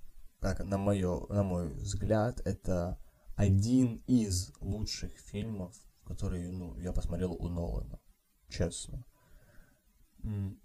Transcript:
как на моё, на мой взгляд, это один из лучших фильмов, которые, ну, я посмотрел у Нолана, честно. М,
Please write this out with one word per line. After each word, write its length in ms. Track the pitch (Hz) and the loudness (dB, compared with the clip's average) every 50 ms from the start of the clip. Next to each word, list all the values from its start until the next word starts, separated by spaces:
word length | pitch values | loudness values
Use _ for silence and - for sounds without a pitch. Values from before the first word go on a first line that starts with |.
| - - - - - - - - | -16 -14 -14 -14 -16 -16 -10 -4
как 220 | - 98 92 - - | -2 -2 -2 -2 -2
на 120 | 95 101 98 | 0 0 2
моё, 480 | 98 101 101 98 92 90 87 - - - | 4 4 2 4 2 2 0 -2 -2 0
на 120 | - 101 101 | 2 2 2
мой 260 | 95 90 87 87 76 69 | 2 2 0 0 -2 -4
взгляд, 680 | - - 101 - - - 107 110 110 107 123 127 - - | -4 -4 -4 -2 0 2 2 4 4 4 2 0 -2 -2
это 520 | - 98 - - - 92 87 85 92 92 - - - - _ - - - | -2 -4 -2 0 0 0 2 0 -2 -4 -6 -10 -16 -20 _ -14 -6 0
один 680 | - 104 98 95 98 101 117 127 131 127 120 113 - - | 4 6 6 6 6 6 6 6 6 6 4 2 -2 0
из 460 | - 127 120 110 101 90 90 95 - - - | 4 4 4 4 4 0 0 -2 -4 -8 -8
лучших 520 | - 98 101 107 110 - - - - - - - | -4 -4 -2 -2 -2 -4 -4 -4 -6 -8 -8 -10
фильмов, 560 | - - - 101 110 113 110 98 90 87 - - - - _ _ - | -14 -10 -6 -6 -4 -4 -4 -6 -6 -8 -10 -16 -20 -20 _ _ -12
которые, 480 | - - - 101 95 92 90 87 90 92 | -10 -6 -4 -2 -2 -2 -2 -4 -4 -6
ну, 240 | 92 90 82 - - | -6 -8 -8 -8 -6
я 140 | 87 92 87 | -4 -2 -2
посмотрел 400 | - - - 90 87 92 90 85 | 0 0 0 0 0 -2 -2 -2
у 160 | - - 82 | -2 -4 -4
Нолана, 500 | 87 85 87 - - - - - - - _ - - _ _ _ _ _ _ - | -2 -2 -2 -2 -2 -4 -4 -6 -10 -14 _ -18 -20 _ _ _ _ _ _ -10
честно. 540 | - - 90 - - - - - - 131 - - - _ _ _ - - - - - - - _ _ _ _ _ _ _ _ _ _ - - | -4 -2 -2 -2 -2 -6 -10 -10 -10 -12 -12 -14 -20 _ _ _ -20 -20 -20 -20 -20 -20 -20 _ _ _ _ _ _ _ _ _ _ -8 -6
М, 380 | 113 104 101 98 95 98 - - | -4 -4 -2 -4 -4 -6 -8 -6